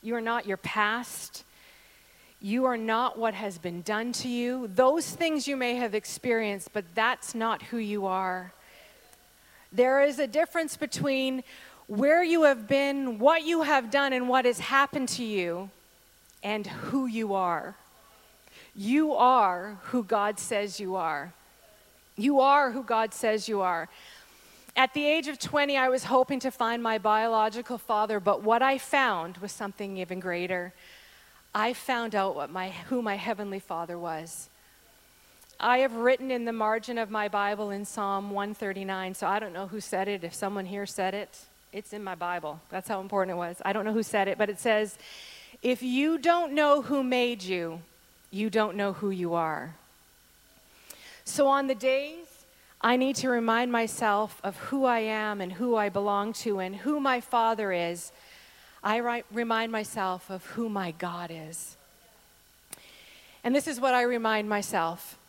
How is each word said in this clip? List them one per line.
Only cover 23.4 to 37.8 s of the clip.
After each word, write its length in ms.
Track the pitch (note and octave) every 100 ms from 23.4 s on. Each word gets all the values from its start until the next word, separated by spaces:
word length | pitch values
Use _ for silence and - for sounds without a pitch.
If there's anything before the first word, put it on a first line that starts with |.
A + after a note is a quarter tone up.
| G3+
you 100 | G#3
are. 300 | F#3 E3+ D#3+ - - - - - - - -
At 200 | - C4
the 120 | D4+ D4
age 220 | D#4 C#4+
of 100 | C#4
twenty, 360 | - D4 C#4+ C#4
I 140 | C4
was 140 | B3+ -
hoping 340 | B3+ B3+ C#4
to 100 | C4
find 300 | - A3+ A#3
my 160 | A#3 A3
biological 800 | G3+ G#3+ A3+ A3+ G#3+ G#3+ A#3+ A#3+
father, 400 | - G#3+ G#3+ G#3+
but 240 | F#3 G3
what 180 | G#3+ A#3
I 160 | C4 C4+
found 600 | - C#4+ C4 F#3 E3 F3
was 140 | G3
something 460 | - G3+ G3 G3+ F#3+
even 220 | F3+ F#3
greater. 520 | F#3 F3 F3+ F#3 F3+ - - - - - - - _
I 200 | G#3 A3
found 420 | B3 - B3 A#3 G#3
out 200 | F#3+ D3+
what 160 | C#3+
my, 180 | F3+ F#3
who 320 | F3 - B3+
my 140 | A3 G3
Heavenly 440 | F#3+ G3+ G3+ G3
Father 380 | - E3 E3+ F3
was. 500 | E3+ D#3+ E3 - - _ _ _ _ _ _ _ _ _ - -
I 200 | A3+ B3
have 160 | C4 A3+
written 340 | A#3+ B3+ C4
in 160 | B3+ A#3
the 80 |
margin 460 | A3+ G#3+ A3 A3 A#3
of 100 | A3
my 180 | G#3+ G#3
Bible 440 | G3+ G3+ G#3 G#3+
in 140 | G3+